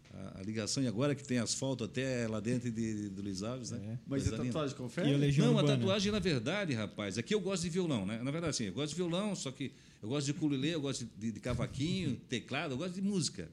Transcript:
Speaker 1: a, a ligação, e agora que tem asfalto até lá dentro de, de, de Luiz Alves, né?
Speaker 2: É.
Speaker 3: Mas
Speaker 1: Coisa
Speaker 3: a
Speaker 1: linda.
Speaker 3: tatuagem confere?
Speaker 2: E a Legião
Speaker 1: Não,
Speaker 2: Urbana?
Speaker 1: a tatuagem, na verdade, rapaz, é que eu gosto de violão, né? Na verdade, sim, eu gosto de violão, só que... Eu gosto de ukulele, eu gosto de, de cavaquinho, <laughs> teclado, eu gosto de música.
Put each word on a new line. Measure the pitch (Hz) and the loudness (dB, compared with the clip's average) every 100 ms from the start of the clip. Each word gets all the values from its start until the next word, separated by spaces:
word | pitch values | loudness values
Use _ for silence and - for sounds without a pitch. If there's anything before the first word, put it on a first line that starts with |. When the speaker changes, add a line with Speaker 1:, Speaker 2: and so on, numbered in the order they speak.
| - | -18
Speaker 1:
a, | 98 95 95 | -14 -12 -8
a | |
ligação, | 95 110 104 - | -6 -4 -2 0
e | 127 | 0
agora | 98 147 127 | 2 2 0
que | - | 0
tem | 123 | 0
asfalto | 107 - 135 127 | 0 0 -2 -2
até | 110 - 131 123 113 | -2 -2 -2 0 0
lá | 110 | -2
dentro | 107 127 120 | 0 0 0
de, | 113 113 | -2 -2
de, | 107 104 | -2 -4
de | 95 | -4
Luiz | 101 92 | -6 -4
Alves, | 107 131 113 | -4 -6 -6
né? | 107 | -8
Speaker 2:
É. | 101 120 - | -6 -8 -2
Speaker 3:
Mas | 139 | 0
Speaker 1:
Coisa | - | 0
Speaker 3:
a | 110 | 0
Speaker 1:
linda. | 123 | 0
Speaker 3:
tatuagem | 139 143 - | 0 -2 -4
confere? | 123 - 147 | -6 0 2
Speaker 2:
E | |
a | 139 | 4
Legião | 143 139 233 | 6 6 6
Speaker 1:
Não, | 226 | 6
Speaker 2:
Urbana? | 147 | 6
Speaker 1:
a | 131 | 4
tatuagem, | 147 208 202 | 4 4 4
na | 208 | 2
verdade, | 180 139 110 202 185 | 2 2 2 0 0
rapaz, | 113 101 - 104 95 | 0 -2 -2 -2 -2
é | |
que | 117 208 | 0 0
eu | |
gosto | 185 190 | 0 0
de | 175 | 0
violão, | 175 175 123 95 | 0 2 2 0
né? | 110 | -2
Na | 127 | -2
verdade, | 160 170 131 | -2 -2 0
sim, | |
eu | 104 | -2
gosto | 92 151 | -2 -2
de | 151 | -2
violão, | 180 170 208 185 | 0 0 0 -2
só | 135 | -4
que... | 123 131 - - - 104 | -6 -8 -8 -20 -12 -4
Eu | |
gosto | 143 135 | 0 0
de | |
ukulele, | 143 151 139 143 | 2 2 2 0
eu | 170 | 0
gosto | 139 - 117 - | -2 -2 -6 -4
de, | 113 | -4
de | 107 | -2
cavaquinho, | 127 123 - - 151 190 160 113 | -2 0 -2 0 0 0 0 -2
<laughs> | - | -4
teclado, | 120 - 139 165 | -6 -2 -4 -2
eu | 127 | -2
gosto | 185 | -4
de | 180 | -2
música. | 196 196 143 - 80 | 0 2 0 -2 -8